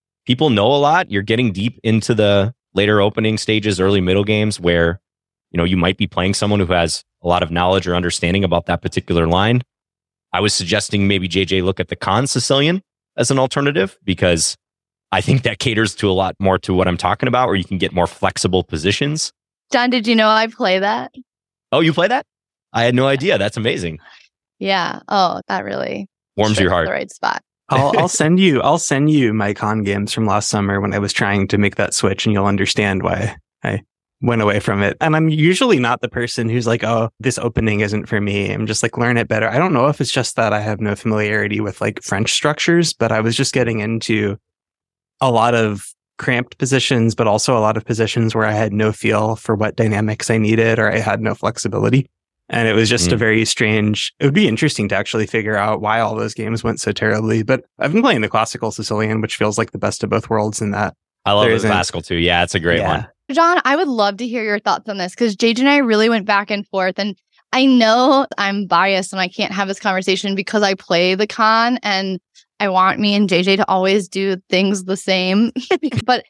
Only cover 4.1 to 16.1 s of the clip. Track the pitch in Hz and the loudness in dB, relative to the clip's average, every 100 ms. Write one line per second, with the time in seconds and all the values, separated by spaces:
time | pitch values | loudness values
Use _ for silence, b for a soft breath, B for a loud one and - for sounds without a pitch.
4.1 | 98 104 107 107 101 87 85 85 87 _ | 2 2 0 -2 -2 0 2 2 0 _
5.1 | _ _ _ _ 85 87 90 87 95 95 | _ _ _ _ -2 0 2 0 0 -4
6.1 | - 92 101 104 104 87 90 82 - - | -2 -2 0 0 0 2 0 0 -4 -12
7.1 | _ 87 87 85 85 90 95 87 87 87 | _ -2 0 0 0 2 2 0 -2 -2
8.1 | - 85 95 92 85 - 87 87 - - | -2 -2 0 0 0 -2 -4 -4 -6 -2
9.1 | 85 82 87 107 123 - _ _ _ _ | 0 2 2 2 0 -4 _ _ _ _
10.1 | _ _ 90 104 - 87 104 - 101 98 | _ _ -2 0 -2 -2 -2 -2 -2 0
11.1 | 98 90 90 87 92 90 95 87 87 - | 0 -2 -2 0 0 0 -2 -6 -6 -2
12.1 | 104 139 131 - 139 151 185 - _ _ | 0 0 -2 0 2 2 -2 -6 _ _
13.1 | - 127 135 131 - 143 151 190 - - | -4 0 0 0 0 -2 0 -2 -4 -6
14.1 | 87 92 85 - - _ _ _ _ _ | 0 2 2 -2 -6 _ _ _ _ _
15.1 | 95 - 135 117 107 131 107 110 - 101 | -2 0 0 0 -4 -2 0 -2 0 0